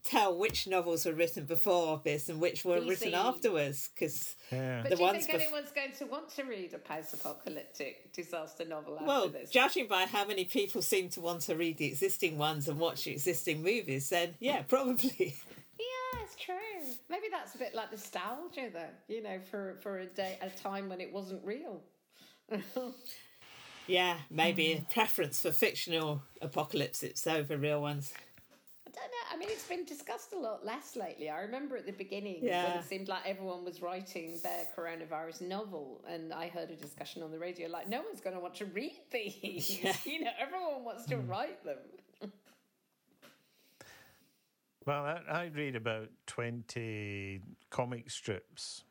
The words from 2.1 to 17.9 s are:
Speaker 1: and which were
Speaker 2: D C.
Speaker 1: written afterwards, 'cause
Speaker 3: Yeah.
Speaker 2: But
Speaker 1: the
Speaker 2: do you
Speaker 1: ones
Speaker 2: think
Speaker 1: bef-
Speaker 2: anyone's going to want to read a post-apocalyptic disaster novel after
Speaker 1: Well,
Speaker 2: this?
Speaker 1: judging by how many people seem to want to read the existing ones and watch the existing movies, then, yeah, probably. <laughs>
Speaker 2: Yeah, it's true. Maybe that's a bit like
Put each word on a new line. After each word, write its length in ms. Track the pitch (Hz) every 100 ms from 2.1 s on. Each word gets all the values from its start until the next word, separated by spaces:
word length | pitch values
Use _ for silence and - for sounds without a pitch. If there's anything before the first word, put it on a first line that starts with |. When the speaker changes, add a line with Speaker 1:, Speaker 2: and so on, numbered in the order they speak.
| 147 160
Speaker 1:
and 120 | 156
which 240 | 175 -
were 120 | 180 175
Speaker 2:
D 20 |
C. 40 | 170
Speaker 1:
written 240 | 185 220
afterwards, 720 | 175 226 - 226 170 143 139 - -
'cause 360 | 160 - - - -
Speaker 3:
Yeah. 320 | 131 131 123
Speaker 2:
But 80 | 117
Speaker 1:
the 60 | 180
Speaker 2:
do 60 |
you 60 | 180
Speaker 1:
ones 180 | 202 -
Speaker 2:
think 120 | 311
Speaker 1:
bef- 40 |
Speaker 2:
anyone's 260 | - 294 285
going 200 | 285 269
to 140 | 269 262
want 220 | 277 320
to 120 | -
read 300 | 269 208 175
a 40 | 156
post-apocalyptic 1300 | - 156 151 - 151 147 - 151 - - 135 - -
disaster 520 | - 165 170 156 -
novel 300 | 165 156 147
after 120 | 151 226
Speaker 1:
Well, 220 | 277 190
Speaker 2:
this? 220 | - -
Speaker 1:
judging 360 | 254 277 370 220
by 180 | 190 185
how 180 | 208
many 200 | 202 196 180
people 340 | 254 202 185
seem 260 | - 196 180
to 100 | -
want 220 | 170 170
to 120 | 147
read 220 | 160 170 156
the 80 | 143
existing 520 | 143 190 - 175 156
ones 280 | 151 151 147
and 100 | 147
watch 260 | 165 -
the 80 | -
existing 500 | 143 160 175 - 156
movies, 460 | 170 233 175 135 139
then, 260 | 175 175 165
yeah, 220 | 247 285
probably. 760 | 139 262 262 247 254 - 185 139
<laughs> 60 | - - - -
Speaker 2:
Yeah, 420 | 480 508 508 494
it's 100 | 403 -
true. 580 | - 370 440 381 269 247 -
Maybe 200 | 359 427
that's 240 | 359 208
a 40 | 220
bit 160 | 240
like 160 | 220 208